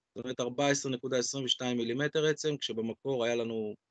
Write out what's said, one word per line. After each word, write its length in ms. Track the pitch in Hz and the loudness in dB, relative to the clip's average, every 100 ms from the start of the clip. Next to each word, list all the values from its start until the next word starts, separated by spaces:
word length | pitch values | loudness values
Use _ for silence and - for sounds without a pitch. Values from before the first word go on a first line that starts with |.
| _ | _
זאת 100 | - | -10
אומרת, 160 | 123 120 | -8 -2
ארבע 280 | 123 123 143 | -2 2 4
עשרה 240 | 139 139 | 4 2
נקודה 260 | 123 127 127 | -4 0 0
עשרים 260 | 117 139 | 0 -2
ושתיים 320 | 123 - 127 123 | 0 0 2 0
מילימטר 500 | 117 123 147 156 151 | 0 0 0 2 2
עצם, 300 | 151 156 143 | 2 0 -2
כשבמקור 680 | - 113 113 107 135 131 | -2 -2 -2 -4 -2 0
היה 100 | 117 | 2
לנו 400 | 120 117 113 107 101 _ | 2 0 -2 -4 -6 _